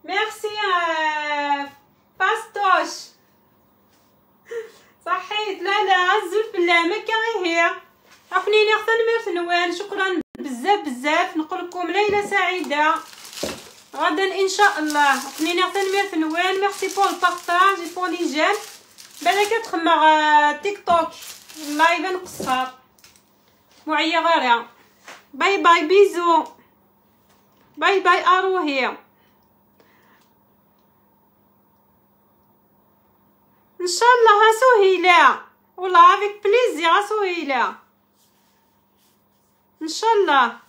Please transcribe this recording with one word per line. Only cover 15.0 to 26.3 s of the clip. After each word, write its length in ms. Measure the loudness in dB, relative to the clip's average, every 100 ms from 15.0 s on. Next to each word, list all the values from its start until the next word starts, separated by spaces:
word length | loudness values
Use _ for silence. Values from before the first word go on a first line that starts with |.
| 2 0
أخني 360 | -4 -6 -4
نغتن 380 | -2 -2 -2 -2
ميرت 240 | -2 -2
نوان، 460 | -4 -4 -2 -2 -2
ميرسي 340 | -2 -4 -6
بور 140 | 0 -2
البارطاج، 840 | 0 -2 -2 -4 2 2 2 -8
بور 120 | -8 -6
لي 100 | -4
جيم. 380 | -4 0 0 -2 -6 -20 _ -20 -20 -4
بالك 440 | -2 0 0 -2
تخمر، 260 | -4 -4 0
آه، 600 | 4 4 4 4 4 2
تيك 320 | 0 -8 -6 0
توك، 220 | 0 0 -10 -18 -20 -20 -16 -8 2
لايف 280 | 2 2
نقصر. 640 | -4 -6 -10 -10 -4 -4 -4 -10 _ _ -20 _ _ _ _ _ _ _ -4
معيّا 320 | -2 0 0
غارة. 500 | 2 2 2 0 -2 _ _ _ -20 -20 _
باي 300 | -4 0 2
باي، 240 | 4 4 4
بيزو. 560 | 6 6 4 2